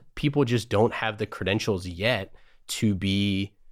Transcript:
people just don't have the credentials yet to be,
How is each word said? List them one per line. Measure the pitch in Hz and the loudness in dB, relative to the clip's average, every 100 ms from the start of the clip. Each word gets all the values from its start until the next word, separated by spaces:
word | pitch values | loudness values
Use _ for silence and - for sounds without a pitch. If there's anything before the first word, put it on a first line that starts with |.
| - | -6
people | - 147 143 | -4 0 2
just | 123 120 - | 2 2 0
don't | 101 113 | 2 2
have | - 113 104 | 2 -4 -4
the | 107 | -6
credentials | - 92 107 - 95 92 | -4 0 0 0 -2 -4
yet | 85 107 113 98 - - - - | -4 0 0 -4 -14 -20 -20 -10
to | - 110 | 0 2
be, | 95 98 98 101 98 98 _ - | 2 2 2 2 0 -4 _ -20